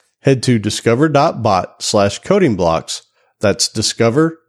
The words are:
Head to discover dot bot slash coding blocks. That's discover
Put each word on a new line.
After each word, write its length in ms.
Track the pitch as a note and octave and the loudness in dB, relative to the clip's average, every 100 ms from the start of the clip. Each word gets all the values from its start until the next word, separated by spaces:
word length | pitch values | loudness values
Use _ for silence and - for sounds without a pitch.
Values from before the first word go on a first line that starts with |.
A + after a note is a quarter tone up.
| _ _ | _ _
Head 240 | - C3+ | 0 0
to 160 | A#2+ A#2+ | 2 0
discover 480 | G#2 - - A#2 D#3+ | 0 -2 0 2 2
dot 340 | C#3+ D3 - | 2 0 0
bot 400 | A2 F#2+ - - | 0 0 -2 -8
slash 380 | - G#2+ G2+ - | -4 0 0 -2
coding 340 | - G3+ F3 | -2 0 2
blocks. 480 | G2 E2+ D#2+ - - - _ _ _ | 2 0 0 -4 -12 -16 _ _ _
That's 280 | G#2 F#2 - | -2 -2 -4
discover 720 | - G#2+ - A#2 A#2+ D#3+ E3 | -4 -6 0 0 2 0 -4